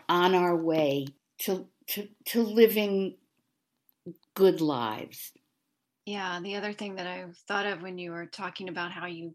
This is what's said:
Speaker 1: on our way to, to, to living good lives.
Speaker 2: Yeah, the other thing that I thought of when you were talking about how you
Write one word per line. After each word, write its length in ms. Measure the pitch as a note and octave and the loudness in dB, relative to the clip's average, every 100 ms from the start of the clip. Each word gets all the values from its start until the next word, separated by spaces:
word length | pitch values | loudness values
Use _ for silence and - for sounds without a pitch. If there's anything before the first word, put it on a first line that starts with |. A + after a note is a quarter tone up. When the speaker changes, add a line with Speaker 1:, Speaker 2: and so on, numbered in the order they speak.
| - | 0
Speaker 1:
on 280 | F3 F3+ | 4 6
our 200 | F#3 F3 | 6 4
way 520 | E3+ E3 D#3+ D3+ C#3 C3+ - _ - | 2 2 2 2 2 -4 -10 _ -8
to, 280 | - F#3 F#3 _ - | -4 -4 -6 _ -10
to, 220 | - G3+ _ - | -8 -10 _ -4
to 160 | A#3+ | 0
living 720 | A3 G#3+ A3 G#3+ G#3 G3 F#3+ - _ _ _ _ _ _ _ _ - E3+ _ | 2 8 8 6 2 2 0 -4 _ _ _ _ _ _ _ _ -20 -20 _
good 260 | - F#3+ D#3+ | 4 4 6
lives. 720 | D#3 C3+ A2+ A2 - - - - _ _ _ _ _ _ - | 0 0 -2 -4 -10 -14 -16 -18 _ _ _ _ _ _ -10
Speaker 2:
Yeah, 300 | G3+ F#3 F3 | -8 -6 -6
the 140 | F#3 G3+ | -6 -6
other 160 | G#3 | -6
thing 240 | G#3 G3+ F#3+ | -8 -10 -8
that 100 | F3+ | -8
I 180 | F3+ F3+ F3 - | -10 -12 -16 -6
thought 200 | G3+ G3+ | -4 -2
of 160 | F3+ | -6
when 140 | F#3 F3+ | -8 -10
you 140 | F3 | -10
were 160 | E3+ E3+ | -10 -10
talking 420 | - F#3 - F#3 | -10 -10 -10 -10
about 220 | F3 F3 | -8 -8
how 160 | F3 F3 | -8 -10
you 260 | E3+ E3+ | -10 -12